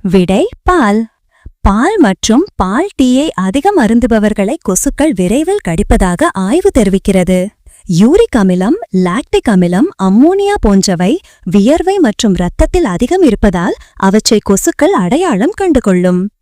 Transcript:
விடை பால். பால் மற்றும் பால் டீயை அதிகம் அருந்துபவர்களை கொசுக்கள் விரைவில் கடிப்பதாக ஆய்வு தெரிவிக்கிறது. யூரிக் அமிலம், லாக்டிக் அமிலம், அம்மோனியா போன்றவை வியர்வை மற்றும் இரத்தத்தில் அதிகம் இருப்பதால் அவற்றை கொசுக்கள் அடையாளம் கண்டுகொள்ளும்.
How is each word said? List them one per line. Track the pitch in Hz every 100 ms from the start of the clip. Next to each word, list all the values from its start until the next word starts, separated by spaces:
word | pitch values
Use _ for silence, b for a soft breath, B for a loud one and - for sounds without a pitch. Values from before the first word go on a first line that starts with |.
விடை | 196 185 175 190 403 -
பால். | - 359 214 208 226 _ _ b b _
பால் | 220 196 302 427
மற்றும் | 233 190 - 226 392 -
பால் | 185 220 392 -
டீயை | 254 254 311
அதிகம் | - 185 233 392 403
அருந்துபவர்களை | 214 233 233 226 208 214 202 320
கொசுக்கள் | - 185 190 - 311
விரைவில் | 190 180 240 320 403 -
கடிப்பதாக | 165 208 226 185 175 311
ஆய்வு | - 185 311 392 269
தெரிவிக்கிறது. | 202 190 - 190 180 185 190 _ b b
யூரிக் | b 170 220 370 466 240
அமிலம், | 196 180 185 381 -
லாக்டிக் | 185 180 190 - 415 294
அமிலம், | 190 175 180 330 -
அம்மோனியா | 190 202 302 392 403 415
போன்றவை | 220 196 202 175 180 339 b b
வியர்வை | - 196 202 330 349 392
மற்றும் | 269 - 233
இரத்தத்தில் | 175 175 - 311 370
அதிகம் | 294 175 247 370
இருப்பதால் | 320 196 208 175 180 440 b
அவற்றை | b 190 208 - 214
கொசுக்கள் | - 196 - - 311
அடையாளம் | 392 180 254 370 196 269 427
கண்டுகொள்ளும். | 381 262 220 180 180 180 196 _